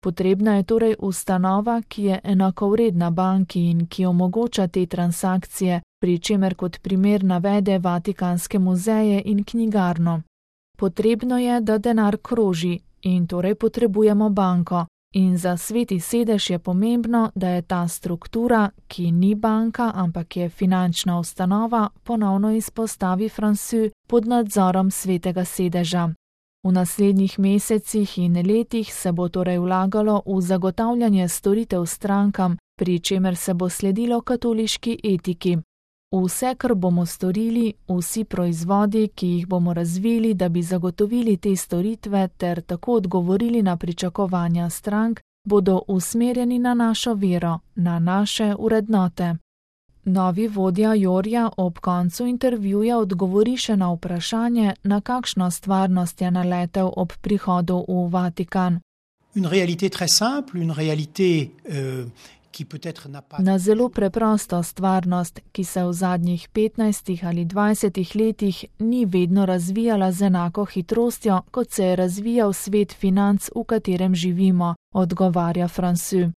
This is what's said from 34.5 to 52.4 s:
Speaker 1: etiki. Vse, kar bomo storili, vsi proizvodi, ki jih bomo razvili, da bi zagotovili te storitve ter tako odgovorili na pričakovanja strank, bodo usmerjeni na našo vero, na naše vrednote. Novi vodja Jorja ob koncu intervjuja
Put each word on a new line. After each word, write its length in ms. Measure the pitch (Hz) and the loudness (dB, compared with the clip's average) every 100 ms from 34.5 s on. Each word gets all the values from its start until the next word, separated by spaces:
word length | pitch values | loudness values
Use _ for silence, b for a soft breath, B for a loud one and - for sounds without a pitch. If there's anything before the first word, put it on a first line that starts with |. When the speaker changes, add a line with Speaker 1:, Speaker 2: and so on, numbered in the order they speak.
| 220 220 - 233 233 | 0 -2 -4 -4 -4
Speaker 1:
etiki. 540 | 214 185 185 175 190 170 - _ _ _ _ | 0 -2 -2 -2 0 -2 -4 _ _ _ _
Vse, 440 | 190 185 - 254 254 | -2 -2 -2 -4 -2
kar 200 | 247 214 | 0 2
bomo 300 | 180 175 170 | 2 0 0
storili, 680 | - 185 185 226 226 226 208 - | -2 -2 0 0 0 0 -4 -4
vsi 360 | 180 170 226 | -4 -2 -6
proizvodi, 840 | 220 185 175 165 170 202 208 220 214 - | -4 -2 -2 -2 0 2 2 2 0 -2
ki 120 | 180 | -2
jih 200 | 175 175 | -2 0
bomo 260 | 180 175 | 0 0
razvili, 600 | 170 170 175 214 233 226 | 0 -2 -2 0 2 2
da 160 | 196 180 | 0 0
bi 120 | 170 | 0
zagotovili 760 | 170 185 180 175 208 240 233 190 | -2 -2 -2 -2 0 0 0 0
te 180 | 208 190 | 0 -2
storitve 720 | - 175 196 220 214 202 190 - | -2 -2 -2 -4 -4 -2 -2 -2
ter 240 | 180 170 | -4 -4
tako 320 | 170 175 - | -6 -8 0
odgovorili 680 | 240 185 185 175 196 233 233 | 0 2 -2 0 0 2 2
na 160 | 196 175 | 2 0
pričakovanja 920 | 175 170 180 170 196 180 170 170 170 | -4 -4 -6 -2 -2 0 0 0 -2
strank, 500 | - - 208 226 226 _ _ | -6 -4 -2 -2 -4 _ _
bodo 380 | - 208 190 185 - | 0 2 4 0 0
usmerjeni 720 | 190 175 233 240 247 240 247 | -2 -2 0 0 0 0 0
na 140 | 247 | 0
našo 400 | 240 226 220 247 | 2 2 0 -2
vero, 460 | 214 196 175 170 165 _ - | 0 0 0 0 -4 _ -2
na 240 | 175 170 | 0 2
naše 560 | 170 190 208 - 214 202 | 2 2 0 0 -2 0
vrednote. 760 | 220 220 214 214 180 - 175 165 _ _ _ _ _ _ - | 2 0 2 2 2 0 -4 -4 _ _ _ _ _ _ -2
Novi 420 | 190 185 175 220 | 0 0 0 -2
vodja 460 | 208 190 185 214 | 0 0 2 2
Jorja 560 | 214 190 185 196 233 226 - | 4 2 2 0 0 0 0
ob 200 | 180 170 | -4 -2
koncu 460 | - 180 180 - 247 | -2 0 0 -2 -4
intervjuja 720 | 247 | 0